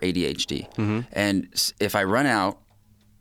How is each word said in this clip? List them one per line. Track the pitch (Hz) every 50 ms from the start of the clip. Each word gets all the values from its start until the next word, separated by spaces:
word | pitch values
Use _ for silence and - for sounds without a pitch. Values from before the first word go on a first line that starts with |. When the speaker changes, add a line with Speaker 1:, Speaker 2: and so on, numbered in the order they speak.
| -
Speaker 1:
A | 92
D | 87 90 82
H | 69 71 - - -
D, | - 69 - - - -
Speaker 2:
Mm-hmm. | 110 104 107 110 123 -
Speaker 1:
and | - - 101 101 98 95 - - -
s-, | - - - - -
if | 104 101 -
I | 107 98
run | 92 101 123 143 139
out, | 117 104 95 98 - - - _ - - _ _ - - _ _ _ _